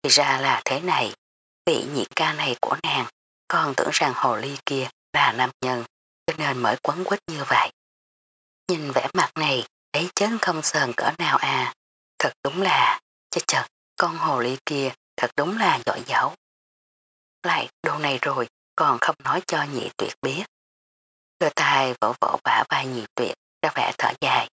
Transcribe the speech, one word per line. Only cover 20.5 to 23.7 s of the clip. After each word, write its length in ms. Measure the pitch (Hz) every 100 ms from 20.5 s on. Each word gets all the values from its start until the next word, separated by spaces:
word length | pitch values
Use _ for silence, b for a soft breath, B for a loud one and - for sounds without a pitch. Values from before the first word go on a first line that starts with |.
| _ _ _ _ _ _ _ _ _
Đưa 80 | 156 -
tay 380 | 143 139 131 123
vỗ 140 | 107 120
vỗ 180 | - -
bả 200 | - 113 -
vai 180 | 143 131
nhị 200 | 123 107
tuyệt, 200 | - 117 - _ _
ra 80 | 156